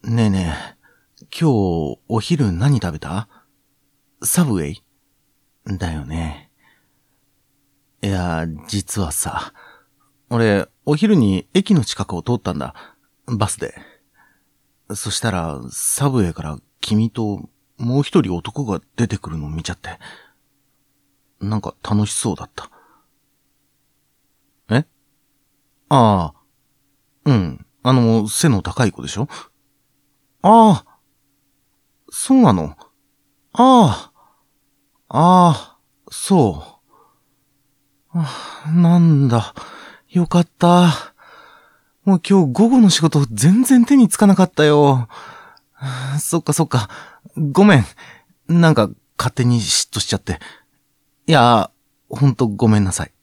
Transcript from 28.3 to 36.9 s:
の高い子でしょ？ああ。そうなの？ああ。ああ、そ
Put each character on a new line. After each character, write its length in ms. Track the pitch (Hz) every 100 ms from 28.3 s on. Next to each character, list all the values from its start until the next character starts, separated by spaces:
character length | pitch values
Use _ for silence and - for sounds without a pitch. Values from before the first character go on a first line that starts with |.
| - 165
の 140 | 107
高 240 | - - 113
い 60 |
子 100 | -
で 60 | 69
し 100 | 98
ょ？ 100 | 135 - - _ _ _ _ _ _ _ _ _
あ 420 | 185 226 220 156 _
あ。 120 | _ _ _ _ _ _ _ _ _ _ _ _
そ 240 | - -
う 80 | 262
な 100 | 214
の？ 240 | 92 76 - - _ _ _ _ _ _
あ 600 | - 254 254 175 95 -
あ。 0 | _ _ _ _ _ _ _ _ _ _
あ 680 | 123 170 185 175 151 - _
あ、 0 | _ _ -
そ 720 | - - 190 117 73 - _ _